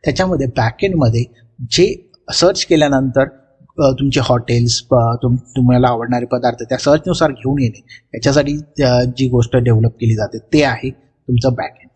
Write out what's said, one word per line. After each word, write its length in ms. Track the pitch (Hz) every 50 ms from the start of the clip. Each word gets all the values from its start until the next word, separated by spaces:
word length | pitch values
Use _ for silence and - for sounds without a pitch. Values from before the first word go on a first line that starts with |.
| -
त्याच्यामध्ये 420 | 156 135 - 185 185 180 139 135
बॅक 380 | 123 - - 113 117 - - 190
एंडमध्ये 400 | 196 185 165 135 117 113 117 120 - _ _ _ _ _ - 123 117
जे 400 | - - 180 220 - - - _ _ _ _ -
सर्च 320 | - - 165 180 - - -
केल्यानंतर, 580 | - 170 156 151 143 139 131 135 131 120 135 135 139 - _ _ _ _ _
अ, 300 | _ _ _ - 151 135
तुमचे 280 | 131 117 135 139 123 143 123
हॉटेल्स, 580 | 113 127 120 117 - 120 120 120 120 117 -
प-, 340 | - _ 135 123 117 117 117 117
तुम-, 140 | - 127 123
तुम्हाला 520 | 123 - - - 135 127 123 123 123 127 127
आवडणारे 360 | 120 113 117 120 123 120 120
पदार्थ 380 | 120 127 123 123 120 117 -
त्या 160 | 117 - 131 -
सर्चनुसार 520 | - 190 196 208 - 185 175 - 165 151
घेऊन 320 | 135 117 - 131 139 143
येणे, 220 | 131 113 101 - _ _ - - _ _ -
याच्यासाठी, 420 | 113 117 143 135 147 143 143 147 151 151 _ _ -
अ, 200 | 143 127 123 123 123 127 123
जी 120 | - 135 127
गोष्ट 280 | 123 123 117 - -
डेव्हलप 340 | 127 120 120 113 110 113 117
केली 240 | - _ 123 113 110
जाते 240 | 107 107 98 - 110
ते 260 | - _ - 151 147
आहे 260 | 135 123 - - 135 127 _ _ _ _ _ _ -
तुमचं 240 | 123 120 113 131
बॅक 220 | 120 - 87 - - _
एंड. 80 | - 127 _